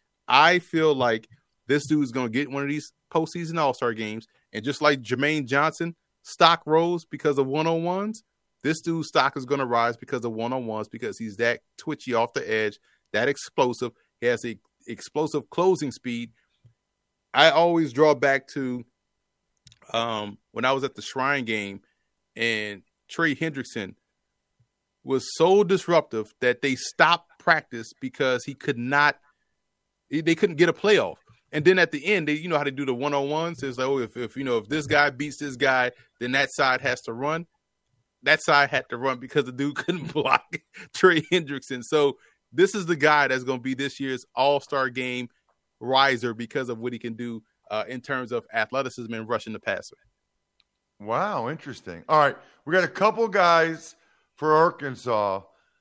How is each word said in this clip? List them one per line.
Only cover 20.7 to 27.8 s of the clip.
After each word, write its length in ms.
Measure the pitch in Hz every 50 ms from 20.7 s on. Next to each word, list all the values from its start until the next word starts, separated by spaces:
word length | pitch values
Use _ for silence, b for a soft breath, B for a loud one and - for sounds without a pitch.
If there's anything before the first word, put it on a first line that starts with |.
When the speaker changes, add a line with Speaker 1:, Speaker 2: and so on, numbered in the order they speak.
Speaker 1:
was 120 | 135 135 139
at 120 | 135 -
the 60 | - -
Shrine 420 | - - 131 131 139 143 135 120
game 360 | 113 110 107 101 101 98 98 _ _ _ _ _ _ _ _ _ _ -
and 460 | 113 113 117 110 107 107 104 101 95 _ _ _ _ _
Trey 280 | - - - 165 156 135
Hendrickson 580 | - 165 160 139 139 117 - - 117 98 - - _ _ _ _ _ _ _ _ _ _ _ _ _ _ _ _ _ _ _ _ _ -
was 200 | 127 135 127 - - -
so 280 | - 160 180 190 208 202
disruptive 720 | 170 196 180 - 170 175 156 - - - 110 107 - - -
that 220 | 127 123 120 - -
they 120 | 139 131
stopped 600 | - - - - - 165 156 170 170 _ _ _
practice 560 | _ - - 160 156 - - 120 113